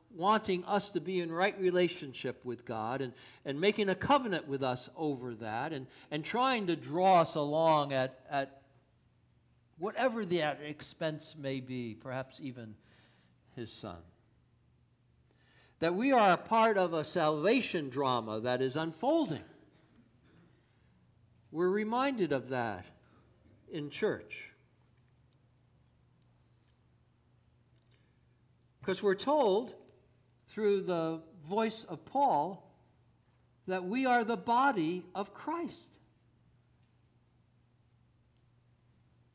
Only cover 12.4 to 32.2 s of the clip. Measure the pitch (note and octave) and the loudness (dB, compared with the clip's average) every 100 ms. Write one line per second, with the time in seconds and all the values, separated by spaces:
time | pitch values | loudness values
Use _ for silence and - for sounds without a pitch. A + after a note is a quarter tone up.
12.4 | C#3 B2 A2 G#2 _ - - _ _ _ | -12 -12 -14 -16 _ -20 -20 _ _ _
13.4 | _ - A2 - G#2 E2+ - _ _ _ | _ -12 -12 -10 -12 -12 -16 _ _ _
14.4 | _ _ _ _ _ _ _ _ _ _ | _ _ _ _ _ _ _ _ _ _
15.4 | _ _ - - E3 F#3 C4+ B3+ G3+ E3+ | _ _ -20 -4 -2 2 4 6 8 6
16.4 | - A3+ A3+ G3 F3+ E3 - F3+ D#3 D3+ | 4 4 6 4 2 0 -2 2 2 4
17.4 | F3 B3+ - F3+ C#3 C3 C3+ B2 A2+ A2 | 2 2 2 -4 -4 0 2 2 0 -4
18.4 | B2 B2+ C3 C#3+ E3 D#3+ B3+ E4 A3+ C3+ | 0 0 0 -2 -4 -2 0 2 0 -4
19.4 | - - - _ _ _ _ _ _ - | -10 -20 -20 _ _ _ _ _ _ -20
20.4 | - _ _ _ _ _ _ _ _ _ | -20 _ _ _ _ _ _ _ _ _
21.4 | - D#3 F3+ G#3 G#3+ A#3+ C#4 B3 E3 C3+ | -12 -2 0 2 0 0 0 0 0 0
22.4 | A#2+ B2+ A2+ F#2 - - _ - _ _ | -2 -2 -2 -4 -10 -20 _ -20 _ _
23.4 | - - - D#3+ D3 - G#3 A#2 - - | -20 -20 -12 -10 -8 -4 -2 -2 -8 -18
24.4 | - _ _ _ _ _ _ _ _ _ | -18 _ _ _ _ _ _ _ _ _
25.4 | _ _ _ _ _ _ _ _ _ _ | _ _ _ _ _ _ _ _ _ _
26.4 | _ _ _ _ _ _ _ _ _ _ | _ _ _ _ _ _ _ _ _ _
27.4 | _ _ _ _ _ _ _ _ _ _ | _ _ _ _ _ _ _ _ _ _
28.4 | _ _ _ _ - F#3+ G3+ F#3 C4 D4+ | _ _ _ _ -4 0 2 2 2 2
29.4 | A3 G3 A#3 - - _ _ _ _ _ | 4 2 -2 -12 -20 _ _ _ _ _
30.4 | _ G#3 G#3 G3 F3 E3+ D#3+ D#3+ - - | _ -2 2 2 0 -2 -2 -4 -10 -18
31.4 | D3 G#3 A3+ - - D#3 - C#4 | -4 -2 -2 -4 -12 -14 -6 0